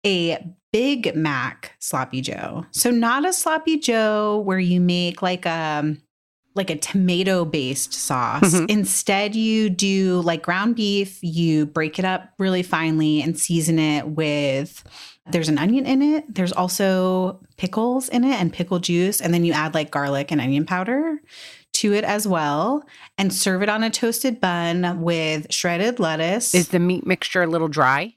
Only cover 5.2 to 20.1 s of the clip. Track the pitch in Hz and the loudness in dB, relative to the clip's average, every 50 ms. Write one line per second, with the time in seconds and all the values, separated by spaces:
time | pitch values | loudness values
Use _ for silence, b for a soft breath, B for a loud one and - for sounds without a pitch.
5.2 | 196 180 180 175 - 175 165 165 160 156 151 147 147 151 151 151 _ _ _ _ | -2 -2 -2 -2 -2 -4 -2 -2 -2 -2 -2 0 -2 -2 -2 -4 _ _ _ _
6.2 | _ _ _ _ _ _ _ 196 190 185 160 - - - - 202 185 180 175 175 | _ _ _ _ _ _ _ -4 -2 -2 -4 -6 -6 -2 0 2 2 4 2 2
7.2 | 185 190 190 180 170 156 151 151 131 127 135 135 - - - - - - 143 127 | 2 2 2 2 0 0 -2 -2 -2 -2 -4 -4 -6 -6 -6 -8 -4 -2 0 0
8.2 | 120 117 113 147 202 180 165 185 160 - 208 214 196 190 - - - - 196 196 | 0 0 2 2 2 4 4 2 2 2 2 0 0 0 -2 -2 0 0 0 0
9.2 | 208 208 214 220 220 220 220 220 220 208 180 175 196 196 196 190 190 185 180 180 | 0 -2 -2 0 0 2 2 2 2 0 0 0 0 2 2 2 2 2 2 2
10.2 | 170 170 170 165 - - 175 185 202 233 233 226 214 202 202 202 196 190 - - | 2 0 0 0 -2 -2 -2 0 0 0 0 0 0 0 0 0 -2 -4 -6 -8
11.2 | - 170 160 170 170 165 156 151 151 147 147 165 156 156 156 - 185 185 185 180 | -8 -4 -2 0 2 2 4 2 0 0 -2 -4 -4 -2 -4 -2 -2 -2 -2 -4
12.2 | 185 - _ - 190 190 185 180 180 180 - 160 160 160 160 156 156 151 151 151 | -6 -12 _ -2 0 0 0 0 -2 -2 -2 0 0 0 2 2 2 2 2 2
13.2 | 135 160 165 160 - - 170 165 156 165 165 160 156 156 147 147 - 151 156 156 | 0 0 -2 -2 -2 0 0 0 2 2 2 2 2 2 0 0 -2 -4 -2 -2
14.2 | 160 151 147 147 143 139 135 135 143 - - - - B B B B B B B | 0 0 0 0 0 0 0 -2 -4 -6 -10 -20 -20 B B B B B B B
15.2 | B - 156 175 156 156 156 135 156 196 233 269 262 - 262 269 285 294 302 302 | B -2 -2 0 2 2 0 2 2 2 2 2 2 2 2 2 4 4 2 0
16.2 | 302 - 208 190 185 175 - - 180 180 180 - 202 190 190 185 185 185 185 185 | -2 -4 -4 -2 -2 0 0 -2 -2 -2 0 0 2 2 2 2 2 2 2 0
17.2 | 185 185 190 - - _ _ - - 185 - 220 226 247 247 262 262 - - 247 | 0 -2 -4 -8 -18 _ _ -6 -6 -4 -2 0 0 0 0 -2 -2 0 0 2
18.2 | 247 269 269 208 180 170 - - 175 180 190 175 175 - 175 170 180 190 185 - | 2 2 2 2 0 -2 -2 -4 -4 -2 -2 -2 0 0 0 2 2 0 0 -2
19.2 | - 170 170 175 170 170 156 151 156 156 147 160 151 151 - 147 143 143 | 0 0 2 2 2 2 2 0 0 0 -2 -2 -4 -2 -2 -2 0 0